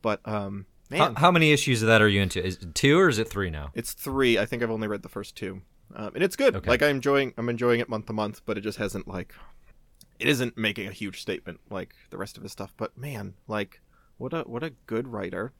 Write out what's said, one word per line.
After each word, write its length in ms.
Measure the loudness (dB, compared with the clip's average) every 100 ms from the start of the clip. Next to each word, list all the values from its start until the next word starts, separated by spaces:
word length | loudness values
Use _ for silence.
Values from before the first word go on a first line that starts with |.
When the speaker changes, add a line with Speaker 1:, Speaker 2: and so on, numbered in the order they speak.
Speaker 1:
But, 180 | -2 -4 -4
um, 380 | -6 -6 -10 -14 _ _
Speaker 2:
How, 160 | 0 0
Speaker 1:
man. 80 | 4
Speaker 2:
how 140 | 6
many 200 | 6 6
issues 280 | 6 4 2
of 60 | 6
that 140 | 8
are 60 | 8
you 120 | 4
into? 240 | 2 0
Is 140 | -4 -6
it 160 | -8
two 240 | 2 6 6
or 100 | 6
is 100 | 4
it 100 | -2
three 200 | -2 -4
now? 200 | -4 -8
Speaker 1:
It's 180 | -8 -10
three. 460 | -10 -6 2 4 4
I 60 |
think 180 | 2 -2
I've 80 | -2
only 180 | -2 -4
read 140 | -4
the 60 | -6
first 260 | -12 -12
two. 280 | -10 -10 -10 -16 _ _
Um, 180 | -12 -10
and 80 | -2
it's 140 | -2 2
good. 180 | 2 2
Speaker 2:
Okay. 140 | 0
Speaker 1:
Like, 120 | 4
I'm 80 | 4 2
enjoying, 380 | 2 2 2 -4
I'm 120 | -4
enjoying 320 | 0 2 2
it 80 | 0
month 180 | -6 -6
to 60 |
month, 300 | -4 -4 -6 -6
but 100 | -4
it 40 |
just 160 | -4 -4
hasn't, 300 | -6 -6 -8
like, 260 | -10 -10 -16 -20 -20 _ _ _ _ -20 _
it 100 | 0
isn't 280 | 0 -2 -2
making 300 | -4 -2 -8
a 60 |
huge 280 | -8 -10 -10
statement 400 | -8 -8 -8 -16 _
like 240 | -12 -12 _ _
the 80 | -12
rest 180 | -12 -12
of 60 |
his 100 | -16
stuff. 200 | -14 -14 _
But 200 | -12 -10
man, 380 | -12 -12 -12 -16 -8
like, 320 | -6 -6 _ _ _ _ _
what 140 | -8
a, 100 | -8
what 200 | -8 -8
a 80 | -10 -12 -6
good 220 | -6 -4
writer. 440 | -8 -8 -6 -8 _